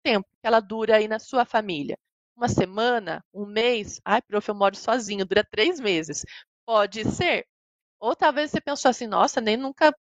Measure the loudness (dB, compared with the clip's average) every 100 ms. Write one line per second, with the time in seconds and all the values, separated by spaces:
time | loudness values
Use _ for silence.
0 | 0 0 -2 _ 2 2 2 -6 2 4
1 | 4 -4 -2 -2 0 0 -2 -6 -6 -8
2 | _ _ _ -4 -2 0 0 0 0 0
3 | -4 -10 _ -12 -6 0 0 0 -4 -12
4 | -2 -2 0 -4 -4 0 0 0 -2 -2
5 | -2 -6 0 0 0 0 0 0 -2 -2
6 | -2 -10 -12 -18 _ _ 0 2 2 -2
7 | -4 0 0 0 -4 _ _ _ _ _
8 | -4 2 2 2 -2 -4 -6 0 0 0
9 | -2 2 2 2 0 -2 -2 4 2 2